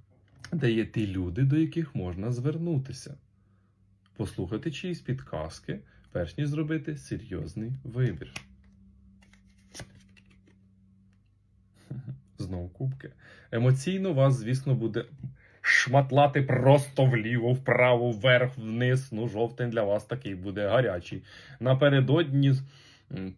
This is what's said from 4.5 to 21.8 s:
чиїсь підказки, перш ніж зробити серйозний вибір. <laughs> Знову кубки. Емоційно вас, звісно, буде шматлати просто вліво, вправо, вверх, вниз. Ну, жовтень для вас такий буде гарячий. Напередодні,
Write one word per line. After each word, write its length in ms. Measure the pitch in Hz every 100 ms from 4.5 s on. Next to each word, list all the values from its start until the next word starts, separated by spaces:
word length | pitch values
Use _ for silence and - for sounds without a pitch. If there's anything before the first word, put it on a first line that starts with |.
| 110 165
чиїсь 300 | 135 180 170
підказки, 800 | - 131 - 80 80 - - 202 - _ _
перш 260 | - 85 -
ніж 100 | 147
зробити 480 | 147 156 160 151 147
серйозний 760 | - 101 - 90 - - 113 131
вибір. 480 | - 117 127 80 - - - - _ _ - - - - _ - _ _ _ - - - - - _ _ _ _ _ _ _ _ _ _ _ _ _ _ _ _ -
<laughs> 40 | 131 - 131 _ -
Знову 300 | 92 92 90
кубки. 420 | - 135 135 - - - - -
Емоційно 640 | 117 123 131 - 190 190
вас, 220 | 139 135
звісно, 400 | 127 107 131 143
буде 300 | 120 113 110 - - 127 - _ _
шматлати 840 | - - - 135 135 131 143 143
просто 600 | 135 123 131 143 135 -
вліво, 480 | 131 123 107 120 117
вправо, 580 | 127 - 117 123 120 120
вверх, 480 | 107 127 123 127 131
вниз. 500 | 110 113 123 131 135
Ну, 160 | 107 117
жовтень 420 | 101 117 - 120
для 120 | 113
вас 220 | 104 104
такий 300 | - - 101
буде 340 | 95 95 95 101
гарячий. 540 | 117 117 90 85 - - - - -
Напередодні, 880 | 123 131